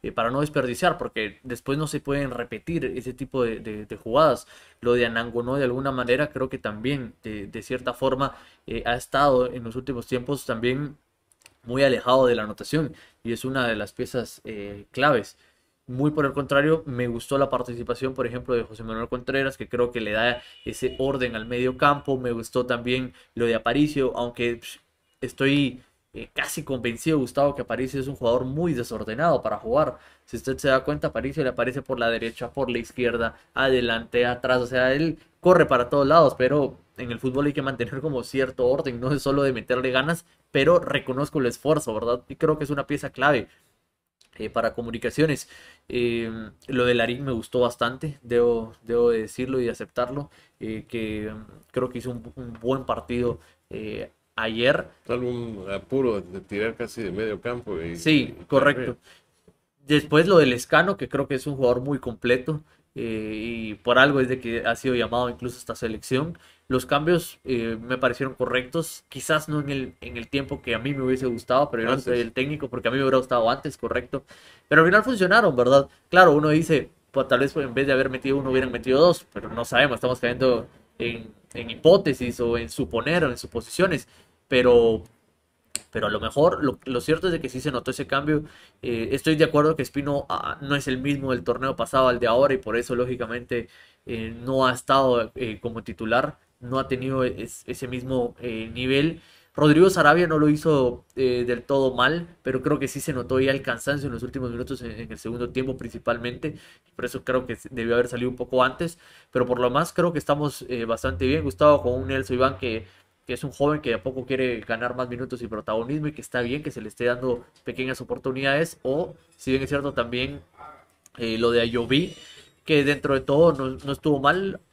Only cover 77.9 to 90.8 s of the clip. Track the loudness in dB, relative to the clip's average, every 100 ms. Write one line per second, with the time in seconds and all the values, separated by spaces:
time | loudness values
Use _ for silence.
77.9 | 2 2 -2 -2 0 2 0 0 -4 2
78.9 | 6 6 4 -4 -12 -8 -8 0 2 2
79.9 | 2 -2 0 -2 2 2 2 -2 _ _
80.9 | _ -6 -6 -14 -20 _ -14 -12 4 6
81.9 | 6 4 -2 -4 -2 -2 -2 -4 -6 -2
82.9 | -2 0 0 0 -2 -8 -10 -8 0 0
83.9 | 0 -6 _ _ _ _ 4 8 8 8
84.9 | 2 -4 _ _ _ _ _ _ -14 -10
85.9 | -4 -2 -2 -2 2 2 4 -2 -4 -4
86.9 | -4 0 0 0 -2 -6 -6 -4 -4 -6
87.9 | -6 -4 -2 0 0 -2 -18 -20 _ -6
88.9 | -4 -2 -2 0 2 4 4 2 2 -4
89.9 | -4 -2 -4 -2 -6 -6 -8 -2 -2